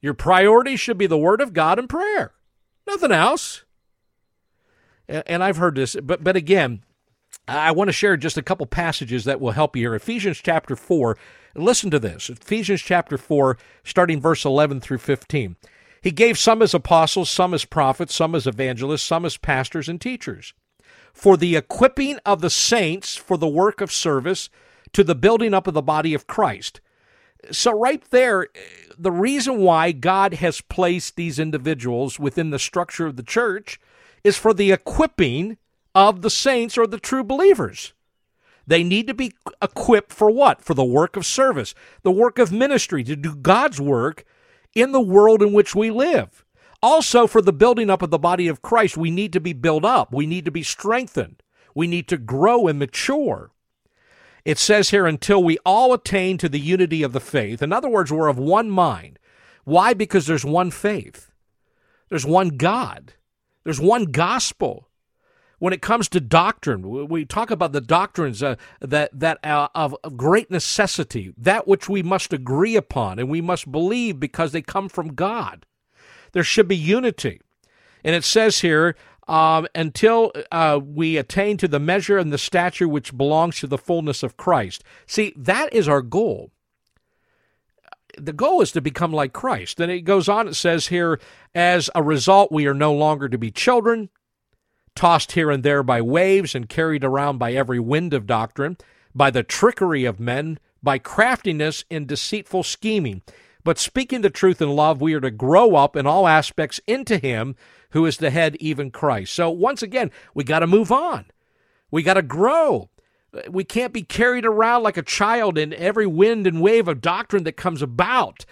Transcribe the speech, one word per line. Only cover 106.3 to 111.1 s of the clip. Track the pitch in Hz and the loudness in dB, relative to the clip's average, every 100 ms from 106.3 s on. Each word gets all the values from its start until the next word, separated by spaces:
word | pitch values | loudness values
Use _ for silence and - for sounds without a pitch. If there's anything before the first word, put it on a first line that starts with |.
| 156 147 - 151 - - | 4 2 -4 -6 -6 -4
into | 247 269 208 | -4 -2 -2
him | 135 117 120 131 _ _ _ | -2 -4 -6 -10 _ _ _
who | 156 | 0
is | 165 - | 0 0
the | 160 | -2
head, | 135 160 147 | 0 -2 -2
even | 156 139 139 | -8 -6 -8
Christ." | - 147 117 92 | -4 -2 -2 -4
So | - 170 | -4 -2
once | 170 214 269 | 0 -2 -2
again, | 214 247 202 - - | -6 -4 -4 -6 -14
we | - | -8
gotta | 135 156 170 | -2 0 4
move | 196 220 | 4 4
on. | 247 339 | 0 0